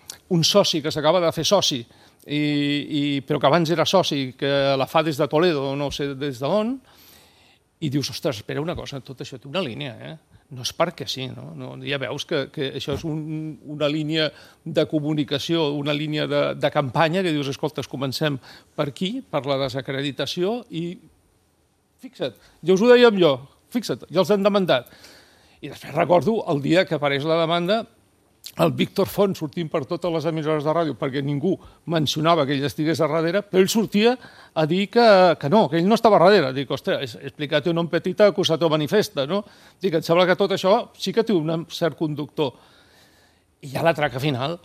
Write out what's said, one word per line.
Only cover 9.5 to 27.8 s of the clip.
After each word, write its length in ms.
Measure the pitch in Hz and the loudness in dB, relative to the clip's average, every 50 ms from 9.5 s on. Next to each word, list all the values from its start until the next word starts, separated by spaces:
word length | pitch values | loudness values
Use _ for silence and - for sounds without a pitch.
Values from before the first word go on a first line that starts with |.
| 139 190 | -6 -6
línia, 340 | 185 123 107 131 147 131 110 110 | -6 -6 -8 -10 -10 -12 -12 -14
eh?" 160 | 123 143 160 151 _ _ _ _ _ - | -16 -16 -18 -18 _ _ _ _ _ -18
No 120 | 131 127 120 | -16 -12 -10
és 100 | - - | -8 -2
perquè 300 | - 170 180 - - 135 | -2 -2 -2 -2 -10 -10
sí, 200 | - - 131 131 | -10 -8 -8 -8
no? 260 | 123 117 - 131 151 165 | -10 -10 -14 -14 -16 -14
No, 220 | 143 127 131 135 131 131 | -14 -14 -14 -14 -12 -8
ja 140 | 135 143 139 | -6 -6 -6
veus 260 | 131 110 139 147 - | -6 -8 -8 -10 -6
que, 240 | - 170 143 131 131 | -4 -4 -4 -4 -6
que 240 | - 156 135 139 - | -6 -8 -8 -6 -6
això 220 | 139 - 151 139 | -8 -6 -6 -6
és 80 | - - | -6 -4
un, 540 | 160 151 160 151 160 156 156 156 156 143 - - | -6 -6 -6 -8 -8 -8 -8 -8 -10 -12 -14 -14
una 200 | 135 151 151 151 | -12 -6 -4 -2
línia 440 | 143 147 160 151 147 160 160 156 147 - - - - - _ - | -2 -2 -2 -4 -2 -2 -2 -2 -2 -4 -10 -20 -20 -20 _ -10
de 200 | 165 147 165 156 | -4 -2 -2 0
comunicació, 840 | - 160 156 143 151 156 151 139 - 143 135 - - 165 165 156 143 147 | 0 -2 -2 -2 0 -2 -2 -2 -2 -4 -6 -2 -2 -2 0 0 -2 -2
una 180 | 147 139 151 147 | -4 -4 -4 -4
línia 320 | 147 156 151 151 151 147 | -4 -4 -4 -4 -4 -4
de, 280 | 135 143 143 147 143 139 | -2 0 -2 -2 -2 -2
de 160 | 143 151 143 | -2 -2 0
campanya, 500 | - 151 147 127 - 147 165 156 165 196 | 0 0 -2 0 2 2 2 2 2 0
que 100 | 190 175 | 0 0
dius, 160 | 151 147 139 | -2 -2 -2
"Escoltes, 400 | 139 135 - - 143 - 143 127 | -4 -6 -4 -6 -6 -6 -6 -10
comencem 500 | - - 127 139 135 120 - 160 151 143 120 - - - - _ _ - | -10 -8 -6 -6 -6 -4 -2 -2 -2 -2 -4 -10 -16 -20 -20 _ _ -6
per 120 | - 147 143 | -6 -6 -6
aquí, 320 | - - 190 180 240 269 | -4 -6 -6 -6 -6 -8
per 240 | - - - 143 123 | -10 -6 -6 -4 -2
la 120 | 143 139 | -2 -2
desacreditació", 1080 | 135 139 131 113 139 - - 135 135 143 147 127 - 139 - - 180 175 196 233 247 - - | -2 -2 -4 -6 -8 -8 -6 -6 -6 -6 -6 -4 -6 -6 -6 -4 -4 -2 -2 -4 -6 -8 -10
i 260 | 175 160 170 170 185 - - - _ _ _ _ _ _ _ _ _ _ _ _ _ _ _ _ _ _ | -8 -8 -8 -8 -10 -12 -18 -20 _ _ _ _ _ _ _ _ _ _ _ _ _ _ _ _ _ _
fixa't, 360 | - 262 _ - 165 127 107 _ _ _ _ - - | -20 -18 _ -8 -8 -8 -8 _ _ _ _ -6 2
ja 100 | 165 190 | 2 4
us 60 | 180 226 | 4 8
ho 60 | 247 | 8
dèiem 280 | 240 247 240 233 208 190 | 8 8 8 6 6 6
jo, 140 | 170 151 135 123 135 - _ _ _ _ - | 4 4 4 2 -4 -16 _ _ _ _ -8
fixa't, 320 | 247 - - 135 - - - | -6 -4 -4 -8 -8 -8 -4
ja 120 | 143 180 180 | -2 0 2
els 80 | 147 | 2
han 120 | 208 196 196 | 2 2 2
demandat. 460 | 208 202 208 185 165 147 123 - - - - - - - - _ _ _ _ _ _ _ - | 2 2 2 2 2 0 0 0 -6 -20 -20 -20 -20 -20 -20 _ _ _ _ _ _ _ -18
I 100 | - 143 | -16 -16
després 240 | 117 - - - 135 | -16 -16 -14 -6 -2
recordo 440 | 156 170 135 175 175 131 202 226 208 - 185 | -2 2 4 2 2 2 2 -2 -2 -2 -2
el 100 | 160 143 135 | -4 -2 0
dia 220 | 147 160 185 190 | 2 2 2 2
que 80 | - 160 | 0 -2
apareix 300 | 143 147 143 139 135 143 | -2 -2 -2 -2 -2 -2
la 120 | 160 160 170 | 0 0 0
demanda, 400 | 165 156 170 175 175 175 214 233 | 2 0 0 0 0 0 -2 -2